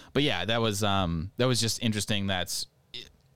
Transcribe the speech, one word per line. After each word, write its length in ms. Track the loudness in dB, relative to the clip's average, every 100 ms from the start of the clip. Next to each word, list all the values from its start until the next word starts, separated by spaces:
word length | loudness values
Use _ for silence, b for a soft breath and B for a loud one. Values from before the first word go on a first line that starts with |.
| B
but 80 | 0
yeah, 220 | 0 0 0
that 160 | 2
was, 220 | 0 2
um, 480 | 2 2 2 -2 -4 0
that 80 | 2
was 120 | 2
just 220 | 0 0
interesting. 460 | 0 0 -2 -2 0
That's 400 | -2 -2 -6 -8 _ _ -20 -20 _ _